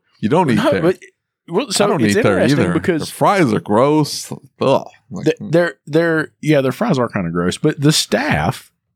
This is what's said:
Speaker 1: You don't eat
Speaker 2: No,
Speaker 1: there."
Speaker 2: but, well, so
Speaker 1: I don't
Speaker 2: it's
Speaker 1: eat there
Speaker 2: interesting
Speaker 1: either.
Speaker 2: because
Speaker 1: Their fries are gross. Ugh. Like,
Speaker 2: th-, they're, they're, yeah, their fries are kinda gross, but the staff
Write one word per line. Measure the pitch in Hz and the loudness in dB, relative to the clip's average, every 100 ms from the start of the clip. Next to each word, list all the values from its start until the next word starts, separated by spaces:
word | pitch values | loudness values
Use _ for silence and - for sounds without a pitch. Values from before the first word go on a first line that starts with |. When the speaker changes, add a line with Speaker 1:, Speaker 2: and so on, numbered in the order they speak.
| _ - | _ -8
Speaker 1:
You | 107 | -2
don't | 147 170 | 0 2
eat | 120 | 2
Speaker 2:
No, | 302 | 2
Speaker 1:
there." | 190 | 0
Speaker 2:
but, | 165 185 - _ _ _ - | 0 -2 -6 _ _ _ -8
well, | 170 - | -4 -2
so | 190 - | 0 0
Speaker 1:
I | |
don't | 190 | 2
Speaker 2:
it's | 110 101 | 0 2
Speaker 1:
eat | |
there | 120 95 | 2 2
Speaker 2:
interesting | 95 143 95 | 2 2 0
Speaker 1:
either. | |
Speaker 2:
because | 87 - 165 | -2 -2 -4
Speaker 1:
Their | - | -4
fries | - 147 196 151 | -2 0 2 2
are | 104 | 0
gross. | 82 104 139 156 143 - - - - - | 0 2 2 2 0 -4 -12 -16 -16 -4
Ugh. | 135 131 - - - | 0 0 -2 -18 -16
Like, | 90 - | -6 -2
Speaker 2:
th-, | 156 | -2
they're, | 156 160 175 - - | 0 0 0 -4 -4
they're, | 151 170 160 151 _ | 0 0 0 -4 _
yeah, | 147 151 | 0 2
their | 131 | 2
fries | 123 233 143 | -2 -2 0
are | 117 | -2
kinda | - 87 | -2 -4
gross, | 85 87 - | -2 -2 0
but | 151 151 | -2 0
the | 143 | 2
staff | 156 - 214 294 82 78 - - _ _ | 2 0 -2 -2 -2 -2 -4 -10 _ _